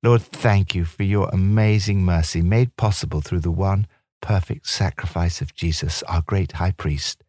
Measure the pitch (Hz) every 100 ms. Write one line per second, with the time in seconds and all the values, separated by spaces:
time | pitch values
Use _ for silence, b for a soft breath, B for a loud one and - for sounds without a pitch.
0 | 117 120 - - 120 101 95 95 82 -
1 | 98 101 95 92 95 107 107 107 98 98
2 | 92 85 80 85 85 110 123 - 107 101
3 | 73 78 76 90 82 85 95 98 107 b
4 | b _ - 95 - - - - 95 -
5 | 90 85 85 - - - 85 78 76 -
6 | - 85 80 101 87 - 87 90 80 71
7 | - -